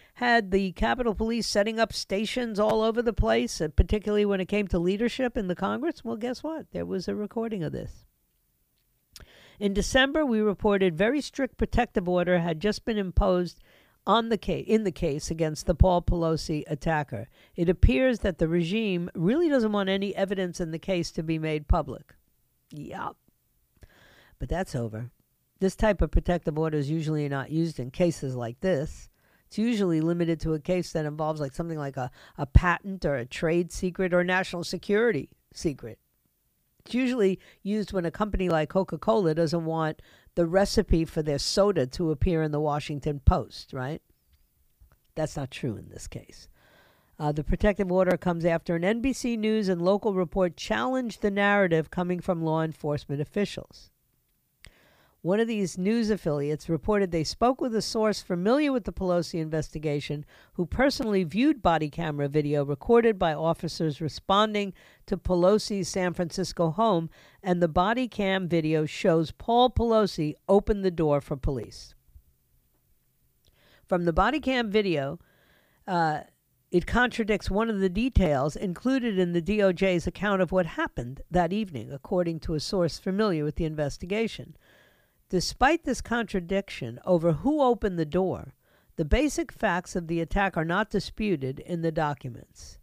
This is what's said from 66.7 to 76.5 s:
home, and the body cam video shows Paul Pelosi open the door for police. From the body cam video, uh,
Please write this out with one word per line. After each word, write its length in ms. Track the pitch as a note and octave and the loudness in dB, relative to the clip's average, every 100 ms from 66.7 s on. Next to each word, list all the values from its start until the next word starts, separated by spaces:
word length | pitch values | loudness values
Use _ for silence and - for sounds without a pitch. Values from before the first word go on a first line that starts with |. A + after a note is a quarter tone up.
home, 360 | D#3+ A3+ F3 E3 - - _ | 2 2 2 0 -10 -20 _
and 180 | G3 F3+ | -2 2
the 60 | F3 | 2
body 400 | E3 F#3 A#3 B3 | 4 2 2 -2
cam 400 | - G3 F#3+ F3 | -2 0 0 0
video 400 | E3+ D#3 D#3+ D3+ | 0 2 0 0
shows 420 | - G3+ E3 D#3+ | 0 2 4 2
Paul 400 | - - A#3 B3 | -4 0 4 4
Pelosi 640 | - A#3 A3 G3+ - D3+ - - | 4 4 4 2 0 -4 -4 2
open 320 | G3 G3+ G#3 | 4 4 0
the 80 | F#3+ | 0
door 320 | E3+ D#3 C#3+ | 0 2 2
for 160 | - C#3 | -2 -4
police. 560 | D3 C3 G2+ - - - _ - _ _ _ _ _ _ _ _ _ _ _ _ _ _ _ _ - | -2 -4 -6 -14 -20 -20 _ -20 _ _ _ _ _ _ _ _ _ _ _ _ _ _ _ _ -4
From 200 | F3+ F3 | 0 2
the 80 | |
body 260 | D#3+ G#3 D4 | 2 2 2
cam 320 | C4 C4 A3+ | 0 -2 0
video, 480 | G#3+ G3+ D3+ C#3 E3 _ _ _ _ _ _ - | 0 2 0 -2 -8 _ _ _ _ _ _ -4
uh, 340 | F3 D#3+ D3+ - _ _ | 0 0 -2 -8 _ _